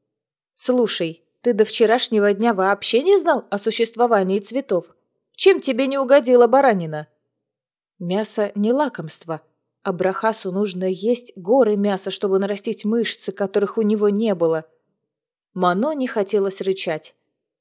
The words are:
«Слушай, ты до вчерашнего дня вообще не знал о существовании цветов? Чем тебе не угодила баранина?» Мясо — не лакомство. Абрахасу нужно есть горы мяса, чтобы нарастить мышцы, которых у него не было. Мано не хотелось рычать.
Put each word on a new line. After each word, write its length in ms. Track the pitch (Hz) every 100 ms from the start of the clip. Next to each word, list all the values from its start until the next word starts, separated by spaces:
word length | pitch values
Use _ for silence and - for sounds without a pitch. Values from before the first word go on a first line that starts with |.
| _ _ _ _ _
«Слушай, 680 | - - 247 214 - 165 165 _ _
ты 120 | -
до 120 | 196 214
вчерашнего 640 | - 214 247 - 214 202
дня 200 | 196 233
вообще 480 | 190 190 202 - 226
не 160 | 339 403
знал 280 | 320 254 -
о 80 | 202
существовании 840 | 226 220 226 - 240 208 185 202
цветов? 560 | 202 254 269 175 - _ _ _ _
Чем 260 | - 381 349
тебе 280 | 269 226 262
не 100 | 277
угодила 480 | 254 277 240 240 240
баранина?» 640 | 262 262 196 160 151 151 _ _ _ _ _ _ _ _ -
Мясо — 540 | 175 196 214 - 202
не 180 | 208 214
лакомство. 680 | 269 294 - 160 - 165 160 _ _ _ _
Абрахасу 720 | 202 180 185 185 220 214 190
нужно 340 | 185 208 180 185
есть 480 | 175 214 240 - -
горы 400 | 175 269 214 208
мяса, 340 | 202 190 196
чтобы 260 | 185 202 190
нарастить 480 | 196 202 233 208 208
мышцы, 460 | 233 220 - -
которых 480 | - 196 202 196 233
у 20 |
него 280 | 208 214 208
не 260 | 202 226 175
было. 300 | 165 160 - _ _ _ _ _ _ _ _
Мано 400 | 185 180 180 285
не 120 | 294 254
хотелось 560 | 226 190 208 196 190
рычать. 540 | 190 190 180 156 - - _ _ _ _